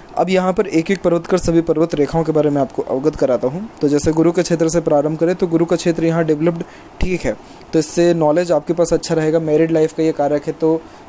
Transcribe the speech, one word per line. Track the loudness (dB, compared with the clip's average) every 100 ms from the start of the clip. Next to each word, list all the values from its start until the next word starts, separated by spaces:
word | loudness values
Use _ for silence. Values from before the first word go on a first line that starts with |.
| -10 -4
अब | 0
यहाँ | 0 0
पर | 0 0
एक | 0 0
एक | 0
पर्वत | 0 0 0
कर | -2
सभी | 0 0
पर्वत | 2 0 0 0
रेखाओं | 0 0
के | 0
बारे | 0 2
में | 0
आपको | -2 -4
अवगत | -4 -2 -2 0
कराता | 0 0 -2
हूँ। | -4 -10 -4
तो | 0
जैसे | 0 0
गुरु | 2 2
के | 0
क्षेत्र | 0 0 0
से | 0
प्रारंभ | 2 2 0 0
करें, | -2 0
तो | 0
गुरु | 0 0
का | 0
क्षेत्र | -2 -2 0
यहाँ | 0
डेवलप्ड | 0 0 0 -2 -8 -16 -16 -4
ठीक | -2 -2
है, | -4 -6 -10 -20 -4
तो | -2
इससे | 0 2 2
knowledge | 4 2 2 2
आपके | 0 0
पास | -2 0
अच्छा | 0 0 -2
रहेगा। | 0 0
married | 2 2 2
life | 2 0
का | 0
ये | -2
कारक | 0 0 -2 -4
है, |
तो | -2 0 0 -4 -20